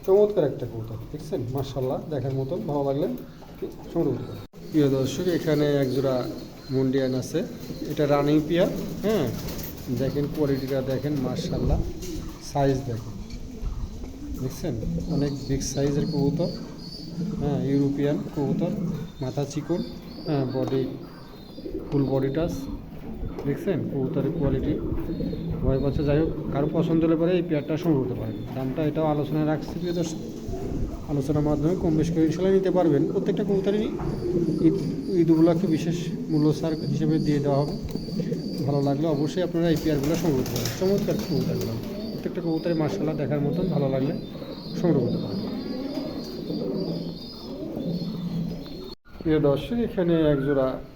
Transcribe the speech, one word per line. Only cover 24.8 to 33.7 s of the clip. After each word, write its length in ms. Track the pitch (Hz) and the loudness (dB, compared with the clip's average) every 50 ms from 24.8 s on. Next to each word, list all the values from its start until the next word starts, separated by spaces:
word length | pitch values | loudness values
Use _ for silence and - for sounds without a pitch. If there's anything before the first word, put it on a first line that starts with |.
| - - - - - 156 165 - - - - - - - - - | 0 -2 -2 -2 -2 -4 -4 -4 -4 -4 -4 -4 -4 -4 -4 0
ভয় 160 | - 127 135 135 | 2 2 2 2
পাচ্ছে। 200 | 131 143 135 - 147 143 | 2 0 0 0 2 4
যাই 100 | 139 151 | 4 4
হোক, 100 | 160 156 - - - - | 4 2 0 -4 -4 -2
কারো 140 | - 139 143 156 156 | 0 0 0 2 2
পছন্দ 240 | 165 165 165 165 165 160 | 0 2 4 4 4 4
হলে 100 | 160 165 160 | 4 4 4
পরে 120 | 165 170 185 180 | 4 4 4 2
এই 60 | 170 170 | 2 2
পেয়ারটা 260 | 156 147 - - 160 156 | 0 0 0 0 -2 0
সংগ্রহ 180 | 165 170 156 135 | 2 2 4 4
করতে 140 | 127 120 117 110 | 2 0 -2 -4
পারেন। 160 | 110 113 104 107 113 - - | -4 -4 -6 -6 -8 -6 -6
দামটা 240 | 127 135 131 131 - 156 151 | -4 -4 -2 -2 0 0 0
এটাও 160 | 151 160 156 156 151 | 2 2 2 2 2
আলোচনায় 320 | 147 147 135 151 151 151 151 | 2 0 0 0 0 2 2
রাখছি 220 | 156 147 - - - 170 | 0 0 -2 -6 -6 -4
প্রিয় 120 | 175 175 170 175 | -2 -2 0 0
দর্শক, 220 | 165 - - - - - - - - - - - - - - - - - - - - - | 0 -2 -2 -6 -8 -8 -8 -8 -6 -6 -6 -4 -4 -4 -2 -2 -2 -2 -4 -6 -6 -2
আলোচনার 320 | 143 139 131 143 147 147 143 151 | -2 0 0 2 2 2 4 2
মাধ্যমে 260 | 151 143 143 160 185 175 | 2 4 4 2 2 2
কম 100 | 190 175 151 160 | 2 2 4 4
বেশ 100 | 151 - | 2 2
করে 120 | 165 165 160 156 | 4 4 4 4
ইনশাল্লাহ 240 | - 170 185 190 190 190 | 2 2 2 4 4 4
নিতে 120 | 185 185 170 | 4 4 4
পারবেন। 260 | 180 175 160 147 139 151 - | 4 4 6 6 4 4 4
প্রত্যেকটা 320 | - 196 - - 185 - 214 - | 2 0 2 2 0 0 2 2
কবুতরই 360 | 202 190 190 202 | 2 2 2 2